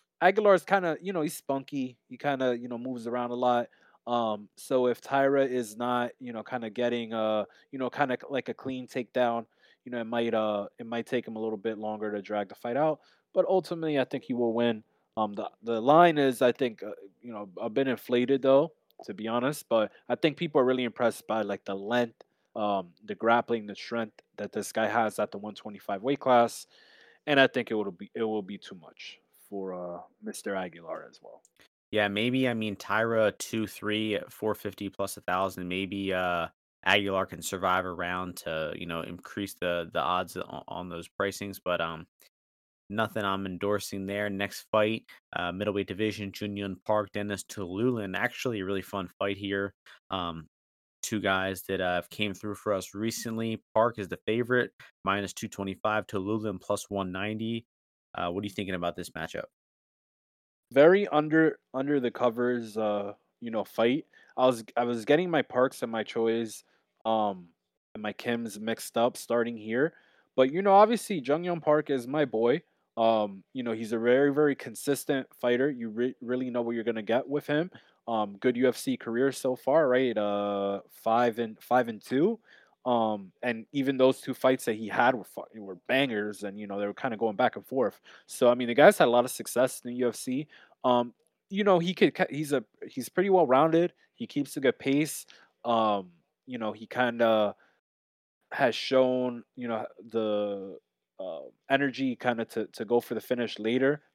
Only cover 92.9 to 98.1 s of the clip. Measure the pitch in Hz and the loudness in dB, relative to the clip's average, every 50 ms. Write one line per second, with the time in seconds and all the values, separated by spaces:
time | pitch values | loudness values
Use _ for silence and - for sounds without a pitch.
92.9 | - - 123 - - - 185 202 190 185 165 123 127 131 151 160 160 165 170 175 | -8 -8 -8 -6 0 0 2 4 6 6 6 6 6 6 6 6 6 4 2 2
93.9 | - _ _ _ _ - 120 - - 147 139 - - - 87 - 113 - - 135 | -2 _ _ _ _ -12 -12 -6 -4 -4 -4 -4 -4 0 2 2 2 2 0 0
94.9 | 135 143 156 143 - - - _ - - - _ _ _ - 113 117 113 110 107 | 2 2 0 0 -4 -10 -12 _ -20 -20 -20 _ _ _ -2 0 2 4 4 2
95.9 | 104 101 92 90 85 85 _ _ _ _ _ - 127 120 113 107 101 107 113 - | 2 0 -2 -8 -16 _ _ _ _ _ _ -12 -10 -6 -6 -6 -8 -8 -12 -8
96.9 | - 123 123 120 117 117 117 113 110 110 107 101 - _ _ _ _ _ _ _ | -2 0 0 0 2 2 4 4 6 4 4 2 0 _ _ _ _ _ _ _
97.9 | _ _ _ _ | _ _ _ _